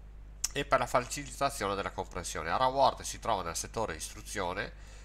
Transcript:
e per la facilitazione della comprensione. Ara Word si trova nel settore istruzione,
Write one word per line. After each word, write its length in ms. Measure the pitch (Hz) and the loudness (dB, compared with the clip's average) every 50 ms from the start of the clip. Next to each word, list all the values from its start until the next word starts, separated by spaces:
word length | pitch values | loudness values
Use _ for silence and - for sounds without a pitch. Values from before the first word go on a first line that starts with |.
| - - - - - - - - - - - | -14 -14 -14 -14 -14 -14 -8 -6 -6 -4 -2
e 100 | 139 139 | -4 2
per 140 | - 135 | 4 4
la 80 | 123 123 | 4 6
facilitazione 880 | - - 127 120 - - 147 139 127 - - 139 135 - - 104 98 101 | 4 4 4 4 2 -2 -6 -6 -8 -2 0 0 0 2 2 0 2 2
della 160 | 98 92 92 | 2 0 -2
comprensione. 640 | - 101 92 - - 90 82 - - 85 76 82 | -2 -4 -6 -4 -6 -6 -6 -4 -4 -2 0 0
Ara 160 | 90 110 131 | 4 4 4
Word 340 | 131 131 139 131 113 - - | 4 6 6 6 6 6 2
si 160 | - - - | -4 -8 -8
trova 240 | - - 113 110 92 | -4 0 0 0 2
nel 140 | 87 82 82 | 0 -2 -4
settore 400 | - - - - 117 107 90 80 | -4 -6 -4 -2 -2 -2 -2 -2
istruzione, 1000 | 76 - - - - - - - 104 92 87 92 101 123 - - - - - - - | -6 -8 -8 -10 -12 -10 -6 -4 -2 0 0 0 -2 -4 -4 -8 -12 -14 -14 -14 -14